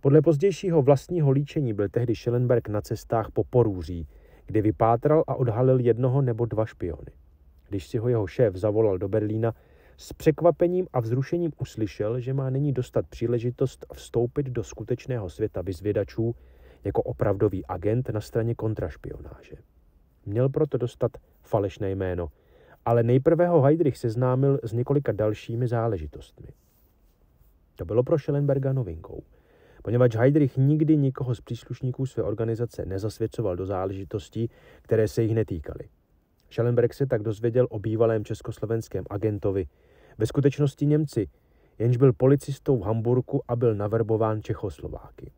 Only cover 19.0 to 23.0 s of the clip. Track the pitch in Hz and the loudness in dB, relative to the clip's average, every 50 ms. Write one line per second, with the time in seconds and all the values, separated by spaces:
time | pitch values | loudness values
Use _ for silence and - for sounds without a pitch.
19 | - - - - - - - - - - - - - _ _ _ _ _ _ _ | -14 -14 -14 -14 -16 -18 -20 -20 -20 -20 -20 -20 -20 _ _ _ _ _ _ _
20 | _ _ _ _ _ 104 101 113 127 135 135 156 156 147 - 131 127 120 - _ | _ _ _ _ _ -4 0 2 2 2 2 2 0 0 0 -2 -4 -4 -4 _
21 | - 113 - - _ _ _ _ _ - - 113 101 101 - - 107 98 95 95 | -4 -4 -4 -6 _ _ _ _ _ -2 -2 0 0 0 -4 -4 -4 -4 -2 -2
22 | 98 92 90 87 85 78 - _ _ _ _ - - - - _ _ 117 117 117 | -2 -4 -2 -4 -4 -6 -8 _ _ _ _ -20 -20 -20 -20 _ _ 2 2 2